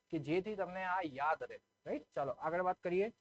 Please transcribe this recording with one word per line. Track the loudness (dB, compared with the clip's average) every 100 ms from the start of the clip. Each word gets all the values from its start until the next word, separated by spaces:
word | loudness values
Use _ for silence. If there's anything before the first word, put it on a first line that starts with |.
| _
કે | -4
જેથી | 2 2 2 -2
તમને | -4 -2 0
આ | 0 0 0
યાદ | 2 2 -2
રહે, | -10 -18 _
રાઈટ? | -6 -6 -4
ચાલો | -2 -2 -2
આગળ | 0 2 2
વાત | 0
કરીએ. | 0 0 0 -2